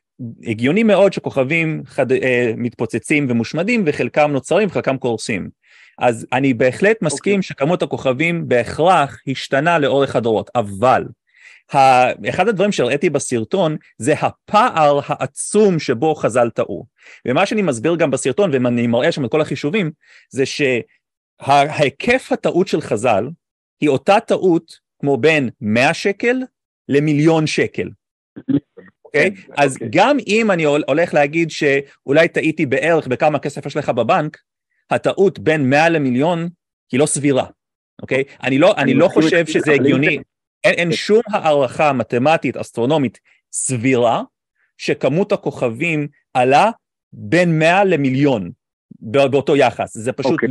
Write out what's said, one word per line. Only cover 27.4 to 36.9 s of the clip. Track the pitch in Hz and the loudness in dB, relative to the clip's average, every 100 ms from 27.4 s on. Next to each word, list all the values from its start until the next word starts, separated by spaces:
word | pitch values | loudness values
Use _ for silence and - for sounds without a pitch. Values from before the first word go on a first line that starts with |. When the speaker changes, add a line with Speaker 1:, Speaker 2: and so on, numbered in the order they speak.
| 156 | 0
Speaker 1:
שקל. | - 117 - 92 104 _ _ _ - - 139 - - - _ | -2 -4 -4 -10 -12 _ _ _ -10 -4 -4 -4 -16 -20 _
אוקיי? | - 143 175 | -6 -2 0
Speaker 2:
כן, | 196 - - | -2 -8 0
Speaker 1:
אז | 143 | 0
Speaker 2:
אוקיי. | 123 113 | -2 -2
Speaker 1:
גם | 135 233 285 196 | 2 2 2 0
אם | 214 220 | 0 0
אני | 180 | 0
הול-, | 151 147 151 | 0 0 0
הולך | 147 170 | 0 0
להגיד | 160 147 165 170 | 0 0 0 -4
שאולי | - 151 139 139 _ - 143 165 | -2 0 0 -2 _ 0 2 2
טעיתי | - 143 156 147 | 0 -2 -2 -2
בערך | 135 156 165 135 | 0 2 0 0
בכמה | 120 156 147 | 0 0 0
כסף | 151 143 143 | -4 -8 -8
יש | 151 | -6
לך | 143 | -4
בבנק, | 123 113 185 151 - _ _ _ _ - | -2 0 0 -2 -8 _ _ _ _ -6
הטעות | 123 139 127 190 127 | -2 -2 2 0 0
בין | 101 156 127 | -2 0 2
מאה | 143 165 | 2 4
למיליון | 165 135 123 156 170 170 - _ _ _ | 2 0 0 0 -2 -6 -10 _ _ _